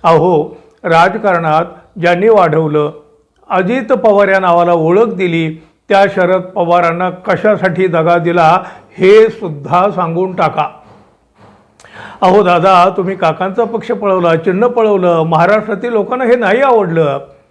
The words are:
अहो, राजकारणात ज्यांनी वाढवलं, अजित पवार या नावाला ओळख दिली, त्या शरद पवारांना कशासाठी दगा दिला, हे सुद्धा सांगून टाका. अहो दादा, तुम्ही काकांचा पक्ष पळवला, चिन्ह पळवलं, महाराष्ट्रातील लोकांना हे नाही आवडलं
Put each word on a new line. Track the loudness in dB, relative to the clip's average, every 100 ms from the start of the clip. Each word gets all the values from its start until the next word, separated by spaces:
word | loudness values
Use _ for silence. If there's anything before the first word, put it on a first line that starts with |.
अहो, | 2 2 2 0 -2 -12 _ _
राजकारणात | 0 2 2 0 -2 -2 0 -2 -2 -12 _ -2
ज्यांनी | 0 2 4
वाढवलं, | 4 4 0 0 -2 -4 -8 _ _ _ _ _
अजित | -2 -2 -4 -2
पवार | 0 2 2 2
या | 0
नावाला | 2 2 2
ओळख | 0 2 2
दिली, | 0 -2 -4 -2 -4 -8 -20 _ _
त्या | 2 2
शरद | 0 0 -2
पवारांना | -4 -6 0 2 0 -2 -6
कशासाठी | -6 -4 -2 0 0 -2 -2 -2
दगा | 0 0 0
दिला, | 0 2 2 2 -2 -20 _ 0
हे | 4 6 4
सुद्धा | -2 -12 -12 -2 0 0
सांगून | -2 -4 -4 -6
टाका. | -2 -4 -2 -8 -10 _ -20 _ _ _ _ -20 _ _ _ -20 -20 -20 -2
अहो | 2 2
दादा, | 2 2 4 4 4 0
तुम्ही | -6
काकांचा | -2 -4 -2 -6 -4
पक्ष | -4 -6 -6
पळवला, | -6 -2 0 0
चिन्ह | 0 -2 0 0
पळवलं, | 0 0 2 0 0
महाराष्ट्रातील | 0 0 2 0 -2 -8 -4
लोकांना | -4 -4 -4
हे | 0
नाही | 0 0 0
आवडलं | 2 2 0 -2 -2 -4 -10 _ _